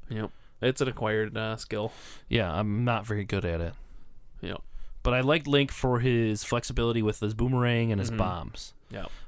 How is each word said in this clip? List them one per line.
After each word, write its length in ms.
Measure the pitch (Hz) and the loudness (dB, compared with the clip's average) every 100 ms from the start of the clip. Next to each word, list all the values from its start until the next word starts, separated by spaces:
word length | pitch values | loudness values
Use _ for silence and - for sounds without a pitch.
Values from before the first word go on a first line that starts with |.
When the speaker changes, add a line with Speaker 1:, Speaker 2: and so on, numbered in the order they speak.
| - | -8
Speaker 1:
Yep. 200 | 110 107 - - - | -4 -6 -8 -18 0
It's 200 | 120 131 | 2 2
an 80 | 131 | 0
acquired, 480 | 117 110 110 107 110 | 0 0 0 0 -2
uh, 200 | 110 110 | -4 -4
skill. 360 | - 104 107 - - - - | -6 -4 -4 -6 -16 -14 -2
Speaker 2:
Yeah, 240 | 117 92 | 0 0
I'm 320 | 80 107 104 | 0 0 2
not 220 | 120 113 107 | 2 0 -2
very 180 | 104 | -4
good 200 | 98 98 | -2 -2
at 160 | 87 82 | 0 -2
it. 140 | 85 - - - - - - - | -4 -6 -12 -14 -14 -14 -16 -12
Speaker 1:
Yep. 200 | 87 - - - - - | -10 -8 -8 -6 -6 -2
Speaker 2:
But 100 | - | 2
I 60 | 127 | 4
liked 260 | 131 160 143 | 4 4 4
Link 240 | 143 139 | 4 4
for 300 | - 131 123 | 2 2 4
his 420 | 127 120 113 104 | 4 4 4 2
flexibility 600 | - 120 - 113 117 117 | 0 -2 0 0 2 4
with 180 | 107 104 | 2 2
his 140 | 107 | -2
boomerang 580 | 107 123 127 123 117 117 | 0 2 4 4 4 2
and 80 | 101 | 2
his 80 | 95 | 0
Speaker 1:
Mm-hmm. 80 | 113 | 0
Speaker 2:
bombs. 540 | 92 87 64 - - - - | 0 0 -6 -10 -14 -16 -12
Speaker 1:
Yep. 200 | 104 - - | -10 -8 -10